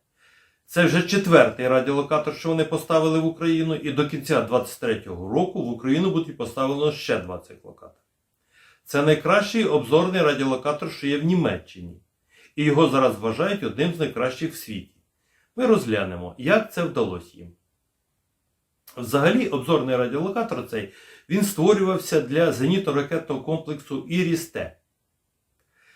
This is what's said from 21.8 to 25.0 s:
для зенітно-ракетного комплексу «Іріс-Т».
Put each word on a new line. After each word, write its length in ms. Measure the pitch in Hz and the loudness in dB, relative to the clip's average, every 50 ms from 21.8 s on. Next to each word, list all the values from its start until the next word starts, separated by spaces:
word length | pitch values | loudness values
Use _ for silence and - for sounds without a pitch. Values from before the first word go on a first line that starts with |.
| 190 190 185 180 - - 170 156 | 4 2 0 -2 -2 0 0 0
для 300 | 131 120 139 156 170 160 | 0 2 2 2 2 2
зенітно-ракетного 960 | 120 110 131 160 190 190 190 156 135 143 139 143 165 156 - - 143 131 - | 2 2 2 2 2 2 0 0 0 -2 -2 -2 -4 -6 -4 -6 -8 -6 -4
комплексу 640 | 156 160 - - 147 147 143 - - 143 135 127 - | -4 -4 -4 -4 -8 -10 -10 -8 -10 -10 -10 -6 -4
«Іріс-Т». 680 | 165 180 180 165 165 151 - - - 98 90 - - _ _ _ _ _ | -2 0 0 0 0 -2 -4 -6 -8 -10 -10 -10 -12 _ _ _ _ _